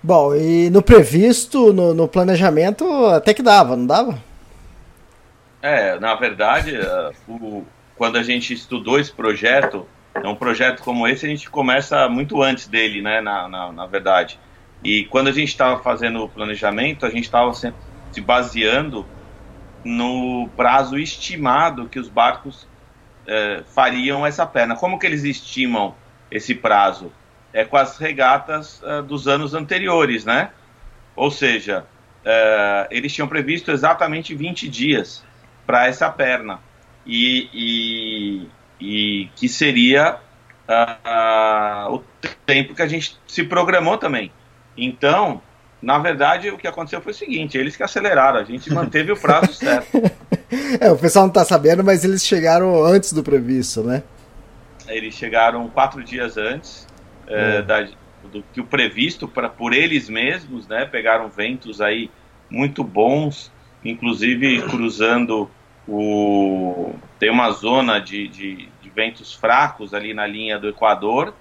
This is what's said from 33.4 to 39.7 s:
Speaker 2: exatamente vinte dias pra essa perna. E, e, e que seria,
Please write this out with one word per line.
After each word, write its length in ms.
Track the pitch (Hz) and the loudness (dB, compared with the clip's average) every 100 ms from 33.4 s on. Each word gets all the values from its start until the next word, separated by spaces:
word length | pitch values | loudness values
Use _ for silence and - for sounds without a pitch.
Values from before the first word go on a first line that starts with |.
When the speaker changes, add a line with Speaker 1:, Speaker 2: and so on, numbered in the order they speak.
| 135 170 - | -4 -6 -4
Speaker 2:
exatamente 600 | 143 151 165 165 156 160 | 0 2 2 -2 -4 -10
vinte 340 | 151 165 180 - | -10 -10 -10 -12
dias 560 | 226 151 131 95 - - _ _ _ - | -4 0 0 -4 -16 -20 _ _ _ 0
pra 200 | 123 127 | 2 2
essa 240 | 131 160 | 0 -4
perna. 500 | - 131 123 110 92 _ _ _ _ - | -2 -2 -2 -6 -14 _ _ _ _ -6
E, 420 | 117 123 127 127 | -2 0 0 -4
e, 920 | 110 117 123 113 113 110 110 101 98 85 _ _ _ | -8 -6 -4 -4 -6 -8 -8 -6 -8 -12 _ _ _
e 500 | 98 107 104 101 95 | -8 -4 -4 -4 -8
que 140 | - 123 | -6 -6
seria, 680 | - 151 | 0 0